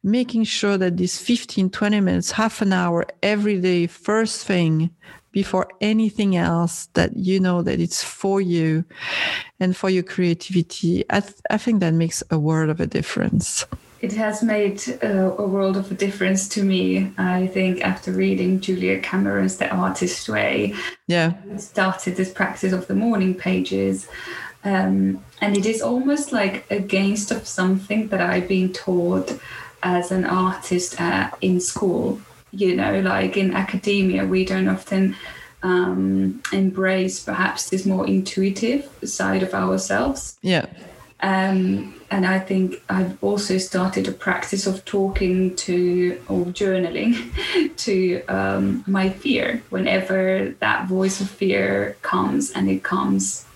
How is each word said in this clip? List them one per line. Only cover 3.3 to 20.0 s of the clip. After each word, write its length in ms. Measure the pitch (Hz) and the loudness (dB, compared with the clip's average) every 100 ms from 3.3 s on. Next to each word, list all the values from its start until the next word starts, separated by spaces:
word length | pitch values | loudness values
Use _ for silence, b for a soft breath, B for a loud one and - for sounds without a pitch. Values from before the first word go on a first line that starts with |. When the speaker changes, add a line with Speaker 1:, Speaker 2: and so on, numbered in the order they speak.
| 208 208 196 | 2 2 2
Speaker 1:
day, 260 | 185 175 170 | 2 2 0
first 600 | - - 214 220 - - | -4 0 2 0 -2 0
thing, 440 | 180 165 156 165 _ B B B | 2 4 2 0 _ B B B
before 380 | 196 196 190 - - | -4 0 0 -2 -2
anything 560 | 208 220 220 - 202 180 | 0 2 2 2 2 2
else, 500 | 170 170 170 - - | 2 2 0 -2 -4
that 220 | - 170 - | 0 0 0
you 220 | 185 190 | 0 2
know 220 | 185 175 | 2 2
that 180 | 170 135 | 0 0
it's 220 | 170 - | -2 -4
for 380 | - - 196 196 | -8 -4 0 0
you 440 | 185 170 160 156 170 B B B B B B _ | 2 2 2 0 -2 B B B B B B _
and 160 | 185 185 | -2 0
for 140 | 190 | 0
your 120 | 185 | 0
creativity, 1000 | 180 - 175 170 - 185 170 - 170 180 - | 0 0 0 0 0 0 0 -2 0 0 2
I 100 | 202 | 0
th-, 140 | - - - | 0 -10 -2
I 80 | 214 | -2
think 220 | - 214 | 2 2
that 140 | 170 | 2
makes 280 | 160 165 - - | 2 2 -2 -2
a 80 | 156 | 0
world 320 | 151 160 156 | 2 2 2
of 100 | 160 | 0
a 60 | 165 | -2
difference. 800 | - 156 - - - 160 - - - - - | -2 -2 -2 0 0 -2 -6 -6 -12 -14 -8
Speaker 2:
It 120 | 196 | -6
has 300 | 214 214 208 | -2 -2 0
made, 400 | 226 208 202 196 247 247 | 0 2 0 -2 -8 -4
uh, 320 | 214 196 190 - | 0 2 2 0
a 80 | 202 | 0
world 300 | 196 190 190 | 2 2 0
of 140 | 190 | -2
a 40 | |
difference 520 | 190 196 - 190 190 - | -2 -2 0 0 0 -2
to 120 | 214 | 0
me, 480 | 196 185 180 185 190 - | 2 2 2 2 0 0
I 300 | 185 180 185 | 0 2 0
think, 340 | 190 190 180 | 0 0 0
after 320 | 190 190 - | -2 -4 -4
reading 480 | 185 190 185 180 190 | 0 2 2 2 0
Julia 400 | - 180 185 190 | 0 0 0 0
Cameron's 560 | - 190 196 202 190 - | -2 0 0 2 0 0
The 120 | 190 | -2
Artist 540 | 190 185 190 | 0 -2 0